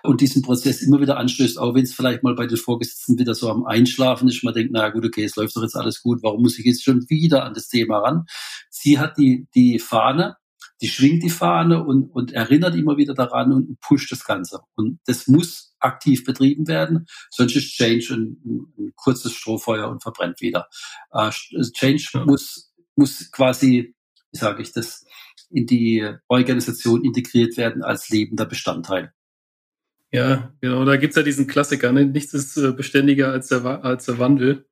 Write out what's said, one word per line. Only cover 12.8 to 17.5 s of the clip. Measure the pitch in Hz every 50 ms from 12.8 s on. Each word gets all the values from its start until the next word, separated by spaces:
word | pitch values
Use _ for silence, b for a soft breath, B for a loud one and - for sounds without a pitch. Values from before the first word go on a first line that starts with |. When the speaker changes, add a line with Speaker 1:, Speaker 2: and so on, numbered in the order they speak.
| 151 151 143
Speaker 1:
wieder | 143 143 143 135
daran | 135 123 123 - 123 131 127
und | 139 135 - - 131 -
pusht | - - 147 131 - -
das | 127 - -
Ganze. | - 104 95 90 - 95 95 _ _ _
Und | - 107 113 - - _
das | - 120 - -
muss | - 131 160 170 - - - - _ _ _
aktiv | - 123 - - - 147 131 117 -
betrieben | - 123 - 135 139 147 156 156
werden, | 156 160 160 160 160 165 165 165 B B B B B
sonst | - - 123 -